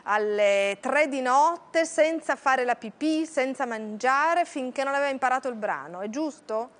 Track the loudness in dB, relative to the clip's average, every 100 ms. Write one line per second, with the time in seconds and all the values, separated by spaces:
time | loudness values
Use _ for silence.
0 | -2 0 0 2 4 4 2 -2 0 2
1 | 2 0 2 4 4 2 -2 0 0 2
2 | 2 2 -2 -2 2 2 2 -2 -6 -4
3 | -2 0 -2 -2 -2 -2 -6 -6 -8 -2
4 | 0 2 2 2 0 -4 -6 -4 -2 0
5 | -2 0 0 0 -2 -6 -4 -4 -8 -10
6 | -8 -4 -6 -6 -6 -6 -6